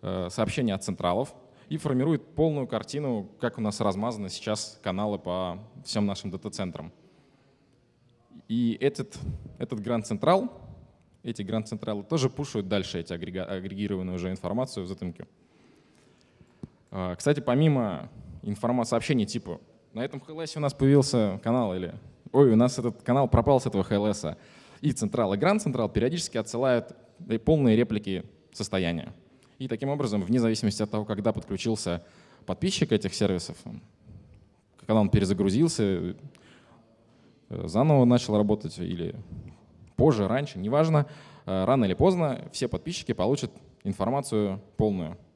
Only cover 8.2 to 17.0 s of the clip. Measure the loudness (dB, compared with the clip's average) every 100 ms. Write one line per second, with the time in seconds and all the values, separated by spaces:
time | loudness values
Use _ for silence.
8.2 | _ -20 _ 0 0 2 -2 -2 -10 -8
9.2 | -10 -10 -12 -12 -8 -8 -2 -4 -2 0
10.2 | 2 2 0 -10 -20 -20 -20 _ _ _
11.2 | -12 -8 -4 -4 -4 -8 -6 -6 -2 0
12.2 | 0 -2 -6 -4 0 -2 -2 -6 -6 -8
13.2 | -6 -8 -6 -8 -8 -6 -4 -4 -4 -4
14.2 | -4 -6 -4 -4 -4 -6 -8 -8 -8 -10
15.2 | -18 _ _ _ _ _ _ _ _ _
16.2 | _ _ -20 _ -20 _ _ -6